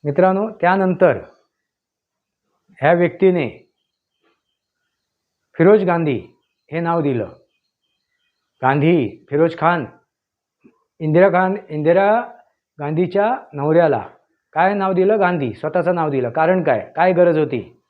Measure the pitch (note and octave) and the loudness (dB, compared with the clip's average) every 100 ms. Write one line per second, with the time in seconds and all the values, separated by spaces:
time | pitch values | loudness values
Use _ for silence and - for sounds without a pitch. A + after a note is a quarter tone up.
0 | D3 D3 F#3 F#3+ A3 G#3+ E3+ F#3+ F#3 F#3 | -4 0 2 2 -4 -4 -2 0 0 2
1 | F3+ A#2 G2+ _ _ _ _ _ _ _ | 2 0 -8 _ _ _ _ _ _ _
2 | _ _ _ _ _ _ _ - C#3 F3 | _ _ _ _ _ _ _ -4 0 2
3 | F3 A#2 G3 F3+ B2+ - _ _ _ _ | 0 2 0 2 -4 -10 _ _ _ _
4 | _ _ _ _ _ _ _ _ _ _ | _ _ _ _ _ _ _ _ _ _
5 | _ _ _ _ _ - E3+ G#3+ F#3+ E3+ | _ _ _ _ _ 0 4 4 2 -2
6 | D#3+ A#2 - _ _ _ _ D#3 E3+ E3+ | -2 -4 -8 _ _ _ _ -8 -4 -2
7 | D3 G3 F#2 - _ _ _ _ _ _ | -2 -2 -6 -12 _ _ _ _ _ _
8 | _ _ _ _ _ _ C3 C#3+ D3+ E3+ | _ _ _ _ _ _ -2 0 2 2
9 | A2+ - _ C#3+ E3 E3 D#3+ F3 A2+ - | 0 -6 _ -2 -2 0 -2 -2 -6 -14
10 | _ _ _ _ _ _ _ _ _ _ | _ _ _ _ _ _ _ _ _ _
11 | D#3 D#3 G3 F3 F#3 G3+ - D3+ D3+ F3 | 0 4 4 4 -2 -4 -8 -4 0 2
12 | G3 A3+ A#3+ - _ _ _ _ D3 D#3 | 2 0 -4 -16 _ _ _ _ -6 -4
13 | F3+ F#3+ G#3 C4 - D3 D3 D#3+ E3 B2+ | -2 0 -2 -4 -10 -8 0 2 2 0
14 | - _ _ _ _ D#3 F#3 G3+ F#3+ F#3 | -6 _ _ _ _ -2 0 0 -2 0
15 | F#3+ G#3+ F3+ F3+ C3 G#2 D#3 F3+ E3+ F3 | 2 2 0 0 -4 -6 -6 -2 -2 -2
16 | D#3 C#3 B2 B2+ D#3+ F#3 D3+ A#2+ - - | -2 -2 -4 -2 0 0 0 -2 -4 0
17 | F3+ F3+ F3 D#3+ D3 B2+ F2+ _ _ | 0 4 2 2 -2 -4 -8 _ _